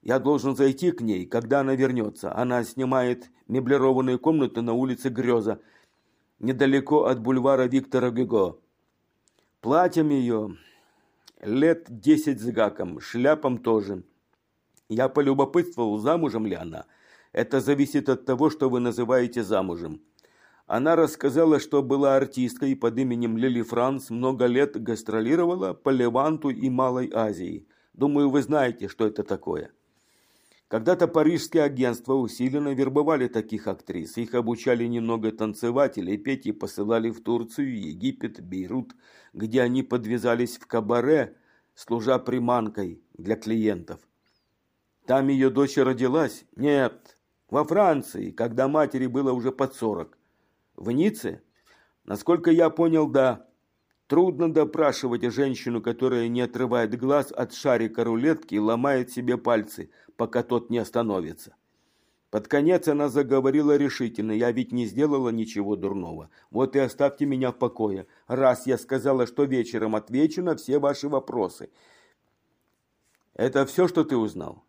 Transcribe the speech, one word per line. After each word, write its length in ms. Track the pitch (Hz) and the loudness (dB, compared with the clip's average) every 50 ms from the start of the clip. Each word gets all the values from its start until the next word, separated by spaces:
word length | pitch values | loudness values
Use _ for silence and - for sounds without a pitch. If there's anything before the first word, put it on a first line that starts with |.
| _ | _
Я 180 | - 123 135 | 2 0 2
должен 340 | - 135 151 139 110 139 135 | 2 2 0 2 0 -2 0
зайти 380 | - 139 135 135 - 180 180 165 | 4 2 2 2 2 0 -2 -2
к 80 | - | 0
ней, 260 | 117 110 104 90 90 | -2 -2 -2 -2 -4
когда 340 | - - 117 117 113 139 143 | -2 -2 -4 0 2 0 0
она 140 | 139 135 135 | 2 0 0
вернётся. 580 | 123 131 135 123 123 110 104 104 - - 92 - | 2 2 0 0 -2 -4 -4 -6 -8 -10 -8 -4
Она 300 | - 123 123 123 123 117 | -2 -2 0 0 -2 -2
снимает 680 | 117 - 131 131 127 131 131 123 123 123 123 - - _ _ _ - | -4 -6 -6 -2 0 0 0 2 0 -2 -4 -6 -20 _ _ _ -4
меблированную 720 | 110 131 131 117 139 139 127 135 131 127 131 131 127 123 | -4 -2 0 2 2 4 4 4 4 4 2 0 0 0
комнату 420 | - 156 160 156 135 120 - 117 117 | 2 2 2 2 2 0 -2 -4 -2
на 120 | 120 113 | -2 0
улице 340 | 123 131 131 123 - - 135 | 0 0 -2 -4 -4 -4 -6
Грёза, 520 | 120 110 127 120 123 117 104 107 104 - _ _ _ _ _ _ _ _ _ _ _ _ _ _ _ _ | -4 -2 0 2 2 2 2 0 -4 -6 _ _ _ _ _ _ _ _ _ _ _ _ _ _ _ _
недалеко 680 | - 120 131 120 139 135 135 139 135 139 151 151 - | -4 -4 0 2 2 4 4 2 2 2 2 2 4
от 140 | 107 131 120 | 2 0 0
бульвара 440 | 110 120 131 131 123 135 139 131 127 | 0 0 0 2 4 2 4 4 2
Виктора 460 | 127 123 135 131 - - 127 123 123 | 2 2 0 -2 0 -2 0 0 0
Гюго. 500 | 113 120 127 104 120 107 95 90 80 - _ _ _ _ _ _ _ _ _ _ _ _ _ _ _ _ _ _ _ _ | 0 -2 -2 0 2 2 2 0 -2 -10 _ _ _ _ _ _ _ _ _ _ _ _ _ _ _ _ _ _ _ _
Платьем 500 | - 113 139 165 180 180 180 165 156 151 | -2 2 2 4 4 4 2 2 2 2
её 420 | 143 135 127 120 117 107 107 101 90 - _ _ _ _ _ _ _ _ _ _ _ _ _ - _ _ | 2 2 2 0 0 -2 -2 -6 -10 -16 _ _ _ _ _ _ _ _ _ _ _ _ _ -20 _ _
лет 460 | - 101 107 131 147 165 165 165 165 - | -6 -2 0 2 4 4 2 0 -4 -16
десять 520 | 120 110 - 139 156 151 151 151 135 110 | -18 -4 4 4 4 4 4 -2 -4 -4
с 60 | 107 | -4
гаком, 540 | 120 113 110 110 101 101 - 98 90 82 - | -4 0 2 0 0 0 -4 -8 -8 -8 -12
шляпам 580 | - - - 120 123 139 151 151 151 135 127 117 | -14 -8 -4 0 2 2 2 2 0 -4 -4 -2
тоже. 460 | 120 117 113 110 101 98 101 92 - _ _ _ _ _ _ _ _ _ _ _ _ _ _ _ _ _ | 0 2 2 2 0 -2 -8 -10 -10 _ _ _ _ _ _ _ _ _ _ _ _ _ _ _ _ _
Я 180 | 110 113 131 131 | 0 0 0 2
полюбопытствовал, 920 | 131 151 143 139 135 135 139 135 - 175 175 175 - - 120 110 104 107 | 2 2 2 2 4 2 2 2 2 0 0 0 -2 -2 -2 -2 -2 -2
замужем 480 | 107 131 160 170 160 139 104 113 110 | 0 0 0 0 0 -2 -2 -2 -4
ли 80 | 107 90 | -4 -4
она. 320 | 82 82 85 80 76 - _ _ _ _ _ _ _ _ _ _ | -6 -8 -12 -12 -14 -16 _ _ _ _ _ _ _ _ _ _
Это 280 | - 117 - - 135 | -2 -2 0 0 0
зависит 480 | 110 - 143 139 143 139 - 147 - - | 2 2 2 2 2 0 0 -2 0 2
от 160 | 131 127 - | -2 0 0
того, 240 | - 131 123 151 156 | -2 0 2 2 2
что 220 | 156 - 139 131 | 2 2 0 0
вы 100 | 123 123 | 0 0
называете 640 | 120 120 107 - 123 107 127 127 123 113 120 120 110 | 0 -2 -2 -2 0 2 2 2 2 2 -2 -4 -2
замужем. 580 | 95 107 95 95 92 85 85 85 78 78 78 _ _ _ _ _ _ _ _ _ _ _ _ _ | 0 0 0 0 -2 -6 -8 -8 -10 -12 -12 _ _ _ _ _ _ _ _ _ _ _ _ _
Она 300 | _ - 113 131 156 165 | _ -2 0 2 4 4
рассказала, 640 | 165 165 143 - - - 139 123 156 165 160 156 139 | 4 4 2 0 -2 -2 0 4 4 6 6 4 4
что 220 | - - - 143 135 | 2 0 0 0 2
была 340 | 123 139 139 143 139 135 | 2 0 2 4 4 4
артисткой 580 | 135 135 131 - - 127 120 - - - 139 135 | 4 2 0 -2 -2 -2 -2 -2 -2 -2 -2 -2
под 220 | 135 - 117 113 | 0 0 -2 0
именем 400 | 117 135 127 120 117 120 117 113 | 0 -2 -2 -2 -2 -2 -2 -2
Лили 240 | 113 120 131 123 120 | 0 0 0 0 0
Франс, 480 | 117 113 123 123 120 131 139 135 135 - | -4 -2 -2 0 0 0 -2 -4 -8 -8
много 380 | 113 117 123 131 135 117 123 | -6 -2 -2 -2 0 2 2
лет 360 | 123 120 131 143 143 143 110 117 | 2 4 2 2 0 -2 -8 -6
гастролировала 920 | 110 117 107 - - 104 110 110 117 151 165 175 170 180 185 190 185 175 | -4 -6 -6 -4 -4 -2 -2 0 2 2 2 2 0 0 -2 -2 -4 -4
по 160 | - _ 139 | -2 _ 0
Леванту 580 | 139 127 123 120 117 127 139 156 160 156 - 143 | 2 2 2 2 2 2 2 2 0 -2 -2 -4
и 220 | 127 107 117 135 | -4 -2 -2 -2
Малой 400 | 127 127 131 127 123 127 127 - - | 0 2 0 0 0 -2 -4 -2 -2
Азии. 540 | 113 113 110 101 82 92 87 82 80 - _ _ _ _ _ _ | -2 -2 -2 -2 -6 -8 -10 -10 -12 -14 _ _ _ _ _ _
Думаю, 380 | - 135 143 143 143 143 139 | -2 -2 0 2 2 2 2
вы 100 | 131 143 127 | 2 0 0
знаете, 460 | 107 151 151 135 123 110 - 101 98 | 2 0 2 2 0 -2 -6 -10 -12
что 180 | - _ 113 | -4 _ -2
это 180 | 107 107 - 101 | -2 -2 -4 -4
такое. 480 | - 98 95 - - 82 78 73 - _ _ _ _ _ _ _ _ _ _ _ _ _ _ _ _ _ _ _ _ | -4 -4 -6 -4 -6 -8 -8 -8 -12 _ _ _ _ _ _ _ _ _ _ _ _ _ _ _ _ _ _ _ _
Когда-то 400 | - 113 113 165 185 - 170 165 | -4 -2 2 2 2 4 2 2
парижские 540 | 170 165 151 151 175 156 151 - - 165 151 | 4 4 4 4 2 0 -4 0 0 2 2
агентства 500 | 143 139 123 131 123 117 113 - - 135 | 2 0 0 0 0 0 -4 -2 -2 0
усиленно 600 | 135 127 110 - - 123 131 131 147 147 143 139 | 0 0 -2 -4 -4 -4 -2 -2 -2 -2 -2 -2
вербовали 540 | 127 135 131 131 147 147 151 160 143 127 117 | 0 -2 0 2 2 2 2 2 2 0 0
таких 380 | - 113 110 110 110 104 - | -2 -4 -4 -4 -8 -8 -6
актрис. 520 | 104 95 - - - 90 87 78 - - - | -6 -8 -8 -10 -10 -10 -10 -10 -10 -8 -8
Их 160 | 120 110 - | -8 -4 -2
обучали 500 | 123 117 110 120 117 - 127 123 117 117 | -2 -2 -2 -4 -2 0 0 0 2 0
немного 480 | 117 120 117 113 113 117 113 107 110 110 | -2 -2 -4 -2 -2 -2 -2 -2 -4 -2
танцевать 640 | 110 113 110 104 - - 120 120 131 143 - - - | -2 -6 -6 -6 -4 -4 -2 2 2 2 2 0 -4
или 180 | 92 87 101 - | -4 -4 -4 -4
петь 280 | - 135 135 131 - | -2 -4 -6 -4 -4
и 60 | 107 104 | -6 -6
посылали 580 | - - 101 - - 104 104 117 117 110 117 | -6 -8 -10 -6 -6 -2 0 0 0 0 -2
в 120 | 110 113 - | -6 -6 -4
Турцию, 560 | - 120 117 117 113 - - 143 135 123 110 | -4 -2 -2 -2 -6 -6 -6 -6 -6 -6 -8
Египет, 640 | 95 78 76 90 95 131 135 - - 117 - - - | -10 -10 -10 -6 -6 -6 -6 -6 -10 -10 -10 -12 -14
Бейрут, 520 | 90 90 92 92 90 110 131 117 - - _ _ _ _ - _ _ _ | -10 -8 -8 -8 -6 -6 -6 -8 -8 -16 _ _ _ _ -20 _ _ _
где 300 | - 107 110 113 131 123 | -10 -8 -2 2 2 2
они 200 | 120 123 131 135 | 2 2 -2 -2
подвязались 760 | 131 135 123 107 107 120 120 107 123 117 117 123 113 - - | 0 -2 -2 -2 -2 -4 -2 0 0 2 2 0 -4 -4 -12
в 80 | - | -14
кабаре, 680 | _ - 120 110 104 120 120 120 135 156 151 123 104 - _ _ _ _ _ _ _ _ | _ -2 -2 0 0 0 0 4 4 4 2 2 -2 -6 _ _ _ _ _ _ _ _
служа 440 | - - - 117 117 107 120 131 127 | -20 -8 -6 -4 -2 0 2 0 0
приманкой 840 | 127 - 120 127 120 120 123 123 110 107 107 - 98 90 82 - _ _ _ | 0 -2 -2 -2 0 2 2 0 0 -2 -4 -6 -8 -8 -8 -12 _ _ _
для 200 | - 85 92 113 | -16 -4 -4 -4
клиентов. 640 | 110 - 107 113 113 107 107 101 90 85 78 85 - _ _ _ _ _ _ _ _ _ _ _ _ _ _ _ _ _ _ _ _ _ | -4 -2 -4 -2 0 0 0 0 -2 -6 -14 -16 -18 _ _ _ _ _ _ _ _ _ _ _ _ _ _ _ _ _ _ _ _ _
Там 220 | - 127 135 135 135 | 0 2 2 2 2
её 200 | 139 135 131 135 | 2 4 4 4
дочь 300 | 120 127 139 135 139 147 | 4 4 2 2 4 2
родилась? 680 | 135 127 131 113 127 127 127 160 156 127 - - - _ _ | 2 2 2 2 0 2 2 2 0 0 -4 -10 -20 _ _
Нет, 640 | - 123 147 147 139 131 117 - - _ - _ _ _ _ _ _ _ _ | -4 0 2 2 2 2 0 -2 -6 _ -20 _ _ _ _ _ _ _ _
во 160 | - 139 156 | -2 -2 0
Франции, 680 | 151 165 196 208 185 160 139 107 - - 104 104 92 | 2 2 4 4 4 4 2 -2 -8 -10 -10 -10 -10
когда 380 | 87 - 113 120 113 120 131 135 | -4 -4 -4 -4 0 0 0 2
матери 380 | 143 156 151 143 - 135 131 | 2 2 2 2 0 -4 -4
было 260 | 127 117 135 139 131 127 | -2 -2 -2 0 0 -2
уже 200 | 123 117 131 127 | 0 -2 -4 -2
под 220 | - 135 131 131 | -2 -2 -4 -2
сорок. 440 | - 120 110 104 85 80 - _ _ _ _ _ _ _ _ _ _ _ _ _ | -4 -4 -4 -4 -4 -8 -12 _ _ _ _ _ _ _ _ _ _ _ _ _
В 140 | - - 104 | -10 -6 -4
Ницце? 500 | 120 139 170 214 214 - - 104 87 87 _ _ _ _ _ _ _ _ _ _ _ _ _ | 0 2 2 0 0 -2 -8 -10 -10 -10 _ _ _ _ _ _ _ _ _ _ _ _ _
Насколько 460 | - 101 101 - - 175 170 170 170 | -10 -10 -6 0 0 0 2 4 4
я 180 | 160 165 165 160 | 6 6 6 4
понял, 400 | 156 160 170 170 160 160 151 151 | 4 2 0 2 4 2 2 2
да. 380 | 120 139 131 131 117 104 - _ _ _ _ _ _ _ _ _ _ _ _ | 2 4 4 4 2 -2 -10 _ _ _ _ _ _ _ _ _ _ _ _
Трудно 460 | _ - 156 180 185 160 131 170 165 156 | _ 2 4 4 2 2 0 0 2 4
допрашивать 680 | 160 151 151 - - 156 143 127 - - 127 117 117 110 120 107 | 2 2 2 2 2 2 2 2 0 -2 -2 -2 0 -2 -2 0
женщину, 480 | 113 139 139 131 107 - 123 120 117 | 0 -2 -2 -2 -4 -6 -4 -4 -4
которая 480 | 107 117 117 117 127 131 123 120 117 117 | -4 -4 -4 0 0 0 0 0 -2 -2
не 140 | 120 123 123 | -2 -2 -2
отрывает 560 | 117 123 120 127 120 120 127 117 110 110 120 | -2 -2 -4 -2 0 0 0 0 0 -2 -4
глаз 340 | 123 131 143 147 135 - - | 0 2 2 2 0 -2 -4
от 220 | - 123 - - | -6 -6 -6 -6
шарика 500 | - - 139 123 117 113 110 110 - 117 | -4 0 2 2 2 2 -2 -2 -2 -2
рулетки 520 | 113 113 113 123 156 160 156 - - 92 | 0 0 0 2 2 0 0 -2 -4 -2
и 20 | 104 | 0
ломает 520 | 107 107 113 117 127 139 139 127 123 127 | 2 2 0 2 0 0 0 0 -2 -4
себе 280 | - 131 127 123 123 123 | -6 -6 -2 -2 -2 0
пальцы, 520 | 117 123 120 110 107 107 - - 87 - _ _ _ _ _ | 2 2 0 0 0 -4 -10 -16 -16 -16 _ _ _ _ _
пока 260 | _ 117 113 - 123 117 | _ -6 -2 -2 -4 -2
тот 280 | 120 123 120 120 - | 0 -2 -2 -2 -2
не 80 | 117 120 | -4 -4
остановится. 760 | 107 - - 120 117 110 101 92 82 76 82 - - - _ _ _ _ _ _ _ _ _ _ _ _ _ _ _ _ | -4 -2 -2 -2 -2 0 -2 -4 -4 -6 -10 -14 -20 -20 _ _ _ _ _ _ _ _ _ _ _ _ _ _ _ _
Под 160 | - 107 - | -6 -6 -4
конец 400 | - 143 143 147 165 185 175 170 156 | 0 0 2 4 4 2 2 2 2
она 200 | 147 143 147 143 | 0 2 0 0
заговорила 680 | 117 143 139 123 135 135 131 135 135 147 151 147 147 | 0 0 0 2 2 2 2 2 2 4 4 4 4
решительно: 560 | 143 143 139 - - 127 113 107 - 107 110 110 | 4 2 0 -2 -4 -6 -6 -4 -6 -4 -2 -2
«Я 200 | 107 120 120 117 | 0 0 0 0
ведь 200 | 117 123 113 117 | 0 -4 -4 -4
не 140 | 123 120 | -4 -4
сделала 440 | 107 92 117 143 151 143 135 127 120 | -4 -2 0 0 2 2 0 0 -2
ничего 460 | 113 113 113 110 - 104 101 98 104 | -2 -2 -4 -4 -4 -4 -2 -2 -2
дурного. 540 | 95 85 98 98 98 87 82 80 78 78 - _ _ _ _ | -2 -2 -4 -4 -4 -8 -8 -10 -14 -16 -18 _ _ _ _
Вот 260 | - 110 131 131 131 | -2 -2 -2 2 2
и 20 | 139 | 0
оставьте 460 | 135 123 - - 139 139 139 - 147 | 0 0 0 0 0 0 2 0 -2
меня 260 | 139 135 127 131 123 | -2 -2 -2 -2 -2
в 80 | 120 - | -2 -2
покое, 480 | 131 120 - - 110 104 98 95 95 _ _ _ _ | -4 -4 -2 -2 -4 -2 -2 -6 -10 _ _ _ _
раз 400 | _ 123 127 135 131 123 - - | _ -2 2 4 4 4 2 0
я 100 | 131 127 | -2 -2
сказала, 500 | 113 - - 135 131 - 139 135 131 123 | -2 -2 -4 -4 -2 0 0 2 2 0
что 180 | 113 - - 143 | -2 0 -2 0
вечером 520 | 135 131 127 113 - - 113 104 110 110 | 0 0 -2 -2 -2 -4 -4 -2 -2 -2
отвечу 460 | 107 107 - 117 131 151 160 156 185 180 | -4 -4 -4 0 0 0 2 0 -2 -2
на 120 | 175 160 | -2 -4
все 240 | - - - 131 147 | -4 -4 -2 -2 0
ваши 300 | 139 143 139 139 - 143 | 2 0 -2 -2 -4 -2
вопросы». 600 | 151 135 131 - - 123 101 90 - - - - _ _ _ _ _ _ _ _ _ _ _ _ _ _ _ _ _ _ _ _ _ _ _ _ _ _ _ _ _ _ _ _ _ | -2 -2 -4 -4 -4 -4 -4 -4 -6 -12 -18 -20 _ _ _ _ _ _ _ _ _ _ _ _ _ _ _ _ _ _ _ _ _ _ _ _ _ _ _ _ _ _ _ _ _
«Это 300 | - 110 135 131 139 139 | -2 -2 2 2 2 0
всё, 240 | 135 - - 180 175 | 2 2 2 2 2
что 160 | 180 165 151 | 4 0 0
ты 120 | 151 139 | 2 2
узнал?» 480 | 120 110 107 - 95 78 73 - - _ | 0 0 -2 -4 -8 -12 -12 -14 -16 _